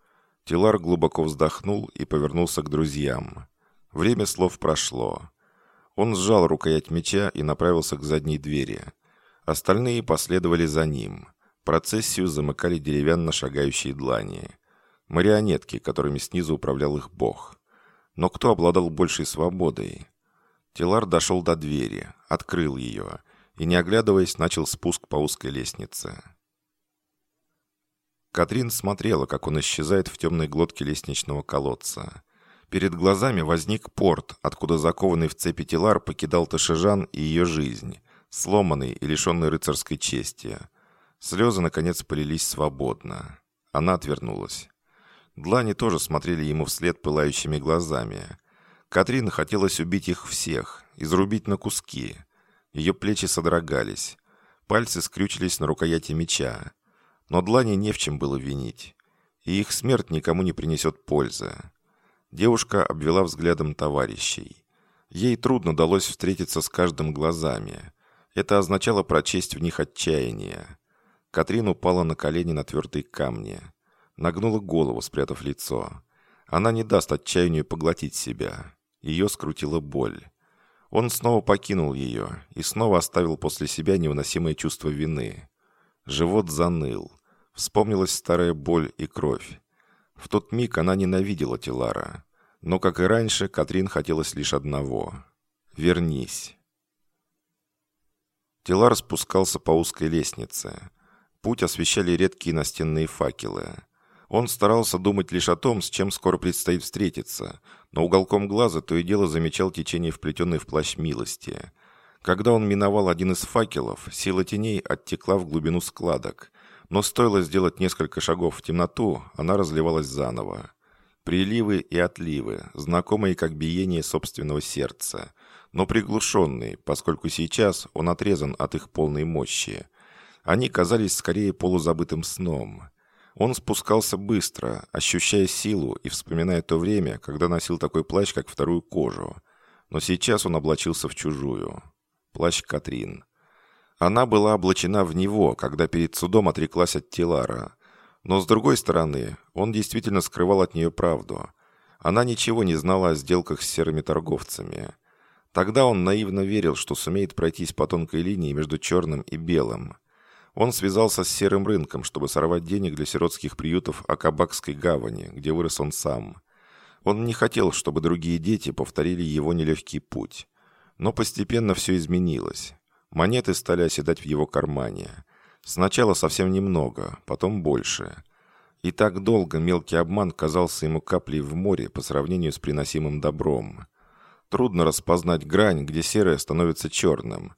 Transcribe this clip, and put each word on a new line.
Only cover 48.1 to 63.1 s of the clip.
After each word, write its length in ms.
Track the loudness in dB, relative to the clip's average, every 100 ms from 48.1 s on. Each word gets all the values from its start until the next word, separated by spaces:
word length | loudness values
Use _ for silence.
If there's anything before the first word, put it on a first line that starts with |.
| -10 -14 -18 _ _ _ _ -2
Катрин 420 | 2 2 2 0
хотелось 500 | -2 0 2 2 0
убить 280 | -2 -2 -2
их 180 | -4 -4
всех, 560 | -6 -4 -4 -6 -14 _ -10
изрубить 500 | 0 2 2 0 -2
на 100 | -4
куски. 600 | -4 -6 -8 -10 -10 -12 -20 _ _ _ _
Её 220 | -2 0
плечи 320 | 0 0 -2 -2
содрогались. 880 | 0 2 2 0 -2 -2 -6 -10 -14 _ _ _ _ 0
Пальцы 340 | 0 0 -4
скрючились 600 | -6 -4 -4 -2 -4 -2
на 60 | -2
рукояти 460 | 0 0 0 -2
меча. 600 | -4 -2 -2 -2 -6 -12 _ _ _ _ _ -2
Но 140 | 0
Длани 340 | 4 4 4 2
не 160 | 0
в 60 | -2
чем 200 | -4 -2
было 180 | -2 -2
винить. 600 | -4 -6 -8 -10 -20 _ _ _ _ _
И 160 | -4 -2
их 120 | -2
смерть 380 | -2 0 0 0
никому 320 | -2 0 2
не 100 | 0
принесёт 520 | -2 -2 0 -2 -4
пользы. 500 | 0 0 0 -4 -10 -12 -18 _ _ _ _ _ _
Девушка 540 | 2 4 4 2 0
обвела 380 | 0 0 2